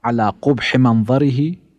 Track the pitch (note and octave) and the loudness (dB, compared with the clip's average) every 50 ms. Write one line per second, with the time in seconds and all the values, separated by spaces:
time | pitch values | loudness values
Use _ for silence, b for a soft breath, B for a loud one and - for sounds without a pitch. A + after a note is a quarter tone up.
0 | - A#2+ A#2+ A#2 A2 G#2 F#2+ - - C#3 C#3+ A#2 - - - C3 B2+ B2 A2+ A2+ | -4 -4 -2 -2 -2 -2 -4 -2 -2 -2 -2 0 -2 -2 0 2 2 4 4 2
1 | G#2+ G2+ B2+ C3+ D3 C#3+ B2+ B2+ C#3+ D#3+ F3+ - _ _ _ | 2 2 0 0 2 0 0 -2 -4 -4 -6 -10 _ _ _